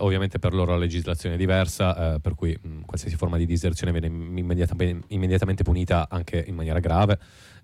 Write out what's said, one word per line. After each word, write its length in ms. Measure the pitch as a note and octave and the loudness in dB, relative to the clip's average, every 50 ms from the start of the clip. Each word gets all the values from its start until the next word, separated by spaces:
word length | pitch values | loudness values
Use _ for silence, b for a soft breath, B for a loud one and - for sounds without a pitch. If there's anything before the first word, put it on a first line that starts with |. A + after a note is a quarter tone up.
ovviamente 400 | G2 G2 F#2+ F#2+ G2 F#2+ - F2+ | 2 2 2 2 0 0 -2 0
per 120 | - F2+ | 0 2
loro 200 | E2+ F#2+ F2+ E2+ | 2 2 2 2
la 60 | F2 F2 | 2 2
legislazione 580 | F2 F2 E2+ F2 E2 F2+ E2+ D#2+ - F2+ E2+ | 2 0 0 -2 -2 -2 -4 -2 -2 -4 -2
è 20 | F2 | 0
diversa, 760 | F#2+ F#2 F#2 F#2+ F#2+ E2+ - - G2 F2+ - F2 E2+ D#2+ D#2+ | 2 4 4 4 2 0 0 0 0 0 2 2 0 0 0
eh, 40 | D2+ | 0
per 160 | - F2 D2+ | -2 -2 -2
cui, 240 | - F2+ E2 D#2+ D2+ | -2 -2 -2 -2 -4
mm, 240 | - E2 D#2 D#2 | -6 -12 -12 -12
qualsiasi 320 | D#2+ - - E2 - - E2 | -12 -8 -8 -6 -6 -4 -4
forma 220 | D#2+ F#2 E2+ E2+ | -2 -2 0 0
di 100 | E2+ E2+ | 0 2
diserzione 460 | E2 E2+ E2 - F2 E2+ - - F2 | 2 0 0 0 0 -2 0 -2 -2
viene 160 | E2+ E2 D#2+ E2 | 0 0 -2 -2
im-, 280 | E2 E2 E2 E2+ F2+ | -4 -6 -8 -6 -6
immediata-, 380 | F2+ F2+ F2 F2 F2 F2 F2+ - F2 F2+ F2+ F2 E2+ - - | -4 -2 -2 0 0 0 0 0 0 0 0 0 -4 -8 -6
immediatamente 520 | G#2 F#2+ F#2 F#2 F#2 F2+ F#2 F#2 F#2+ - | -4 -2 0 2 2 2 2 0 0 0
punita 460 | F2+ - D#2 F#2 F2+ E2 F2+ E2+ D#2 - | 2 2 2 2 2 2 2 0 0 0
anche 320 | F#2 F2 E2+ - - E2+ D#2 | -4 -6 -6 -2 -4 -4 -4
in 120 | - F2+ | -4 -6
maniera 240 | E2 E2 D#2+ D#2+ F2 | -6 -4 -2 0 0
grave. 400 | F2 E2 D#2+ F2+ G#2 G2+ G2+ - B B B B B B B B | 2 2 4 4 4 4 2 0 B B B B B B B B